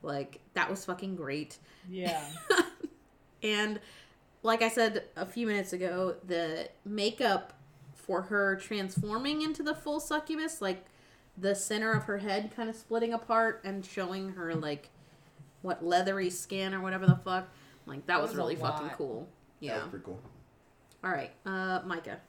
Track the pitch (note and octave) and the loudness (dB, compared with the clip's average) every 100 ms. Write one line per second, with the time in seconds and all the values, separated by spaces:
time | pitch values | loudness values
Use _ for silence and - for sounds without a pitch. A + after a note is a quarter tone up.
0 | D#3+ C#3+ C#3 - - F#3 - F#3 - F#3 | -4 -4 -4 -10 -4 0 0 0 -4 -6
1 | F#3+ F3+ C#3 D3 D3+ - - - F3+ F#3 | -4 -6 -4 -4 -6 -12 -20 -20 -12 -4
2 | F3 E3 D3 - - F#4 - - - - | -2 -2 -6 -12 2 4 4 -4 -12 -12
3 | - _ - - G#3+ G#3 G#3+ G#3+ - - | -20 _ -20 -4 0 2 2 -2 -8 -20
4 | - - - _ A3 A3+ A3+ A#3 A3+ G#3 | -20 -20 -20 _ 2 4 4 6 4 4
5 | - - F#3 A#3+ A3+ G#3 F#3 F3+ F3+ F3+ | -4 -8 -6 -2 0 2 0 -2 -2 0
6 | F#3 - F#3 E3+ D#3+ D#3+ - - G3 G#3+ | 0 -2 -2 0 0 -2 -6 -10 -6 0
7 | G#3 - A#3+ F#3+ - - - - - - | 0 4 4 4 0 -18 -20 -20 -20 -14
8 | - F#3 F#3+ G#3 G3 F#3+ - G#3 F#3+ F#3 | -2 -2 2 2 4 2 -2 -4 -2 -2
9 | G#3 A3 C#4 D4+ D#4 D4+ D4 D4+ D4+ D4+ | -2 -2 0 0 -2 0 -2 -2 -2 -4
10 | D#4 D4+ D4+ D#4 D#4+ D#4+ G3 F#3 - - | 0 -2 -2 -4 -4 -2 -2 -2 -8 -20
11 | - - - - G3 F#3+ - G#3+ A3+ G#3+ | -20 -20 -20 -2 0 0 0 0 2 2
12 | - G3 G3+ G3 G#3+ - A3+ A3 - A3+ | 2 -2 0 0 -2 -4 -6 -6 -2 2
13 | A#3 A#3 A#3 A3+ A3+ - G3 G3 F#3 - | 2 0 4 4 4 2 -6 -6 -6 -4
14 | F3+ F#3+ F#3+ F#3 E3 D#3 D3+ C#3+ - - | -2 -4 -6 -6 -2 -2 -2 -4 -8 -20
15 | - - - - - - F#3 E3+ E3+ F3 | -20 -20 -20 -20 -20 -10 -4 -2 4 4
16 | F#3+ G3 F3+ F3+ - G3 F#3+ F#3+ F#3 F#3 | 4 2 0 -2 -4 -2 0 0 -2 6
17 | F#3+ - F#3+ F#3 F#3 - - - - C#3 | 8 8 2 -2 -2 -18 -20 -20 -14 -8
18 | D#3 E3+ D3 C#3+ B2 B2+ C3 D3+ D3 - | 2 2 2 0 -2 0 0 -2 -4 -6
19 | C#3 A2+ F3 - - - D3 A2 D#3+ F2+ | -6 -6 -10 -18 -20 -12 -6 -4 -6 -10
20 | - G2 C3+ - - _ _ _ _ - | -10 -12 -14 -20 -20 _ _ _ _ -8
21 | F#3+ D#3 B2+ - G3 F#3+ F#3+ F#3 F#3 E3 | -2 -2 -4 -10 -4 -2 0 0 0 -6
22 | D#3+ F#2+ | -6 -12